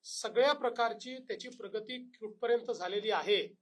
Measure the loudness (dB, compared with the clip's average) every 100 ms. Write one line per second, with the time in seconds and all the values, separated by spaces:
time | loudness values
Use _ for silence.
0 | -10 -8 -2 4 4 4 0 2 0 0
1 | -10 -12 -8 -10 -10 -12 -6 -6 -6 -10
2 | -10 -12 -12 -4 2 2 2 -4 -2 -2
3 | 2 0 4 4 2 -10